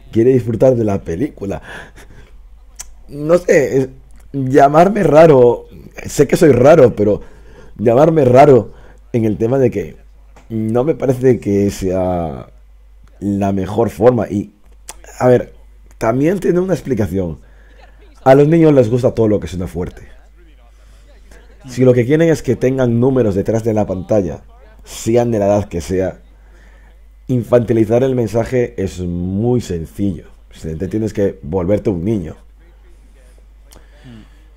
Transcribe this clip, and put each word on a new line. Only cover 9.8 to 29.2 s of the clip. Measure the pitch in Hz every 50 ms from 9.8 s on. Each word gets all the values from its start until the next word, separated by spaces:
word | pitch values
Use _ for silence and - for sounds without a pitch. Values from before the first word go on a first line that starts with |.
| 82 73 - - - - - - - - - - - -
no | 113 110 110 110 113 120 127
me | 165 151
parece | 127 131 127 127 123 131 131 117 92
que | - 101 101 98 101 101
sea | - - 98 92 90 92 92 92 90 87 82 78 67 62 - - - - - - - - - - - - - - - -
la | 98 101 101 98 101 98
mejor | 98 95 92 87 107 113 113 107
forma. | - - 107 127 127 113 92 -
Y, | 92 101 - - _ _ - - - - - - - - - - - -
a | 120
ver, | 127 123 - - - - - - - - - - - -
también | - 117 113 120 131 147 165 202 185
tiene | - 233 170 180
una | 185 190 175
explicación. | - - - 123 98 107 76 87 95 90 82 76 - - - - - - - - - - - - - - - - - -
A | 131 135
los | 143 143
niños | 151 165 170 160 156 147
les | 131 120 110
gusta | 120 123 123 117 -
todo | 113 110
lo | 104 104 95
que | -
suena | - 92 87 92
fuerte. | 82 - 85 90 - - - - - - - - - - - - - - - _ - - - - - - - - - - - - - - - - - - - -
Si | 131 117 123 127
lo | 127 120
que | 123 113
quieren | 123 151 156 170 165
es | 151 - -
que | 131 113
tengan | - 127 127 135 131 127 120 117 117
números | 123 139 131 131 117 104 87
detrás | 98 92 - 110 110 107
de | 117 107
la | 107 101
pantalla, | 92 92 92 87 - 113 107 92 78 71 - - - - - - - - - -
sean | - - - - 113 113 120 120 120
de | 113 101
la | 101
edad | 98 104 104 95
que | - - 85
sea, | - - 95 90 92 87 - - - - - - - - - - - - - - - - - - - - - - -
infantilizar | - 127 123 104 - 123 123 113 127 117 113 110 98 117 120
el | 131 135 127
mensaje | 123 117 101 107 117 110 110 127 123 120 - - -
es | 95 90 78 90
muy | 90 87 87 87